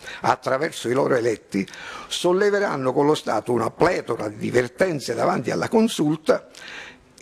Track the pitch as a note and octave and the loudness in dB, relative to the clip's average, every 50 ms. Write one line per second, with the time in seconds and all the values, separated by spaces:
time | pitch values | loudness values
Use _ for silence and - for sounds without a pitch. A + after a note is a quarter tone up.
0 | - - - - - - B2+ - - C3 C3 C3 D#3 - - - - A2+ B2 C3+ | -18 -16 -12 -4 0 0 0 0 0 -2 -2 -2 -2 -4 -6 -6 -2 0 0 2
1 | D3 C#3 C3+ B2 A2+ A#2+ G#2+ - - - - G2 F#2 - - - - - - - | 2 2 2 2 2 0 -2 -2 -6 -4 -2 -2 -2 -2 -8 -16 -14 -14 -14 -14
2 | - - - - - F3 F3+ F#3+ G#3 G#3 G3+ G3+ G3+ F#3+ D#3 C#3 C3 C3 B2 D3 | -10 -8 -6 0 2 2 4 4 4 2 2 2 0 0 -2 -2 0 0 2 4
3 | C#3+ D3 D3+ - - - - G#2+ - - B2 A#2 A2+ A2+ - - D#3+ E3+ F3+ D#3+ | 4 4 4 2 0 -2 -2 -2 0 0 0 0 0 -2 2 2 2 2 2 0
4 | - - A#2 A2 G#2+ G#2+ G#2 G#2 - A2 A2+ B2 B2+ A#2+ - - F#3+ F#3+ D#3+ C#3 | -2 -4 -4 -4 -4 -6 -6 -6 -4 0 2 2 2 2 0 0 0 0 0 -4
5 | - - A#2 A2+ B2 D#3+ F#3 - B2 - - - - - - A3 A3 A3+ - - | -4 -4 -2 0 0 0 0 0 -2 -2 -2 -2 -2 2 2 4 4 2 2 0
6 | D#3 D3+ D#3+ - - - A3+ - - - - - - - - - - - - - | 0 0 0 0 2 0 0 0 0 -12 -20 -20 -18 -16 -16 -16 -16 -18 -20 -20
7 | _ _ _ - | _ _ _ -2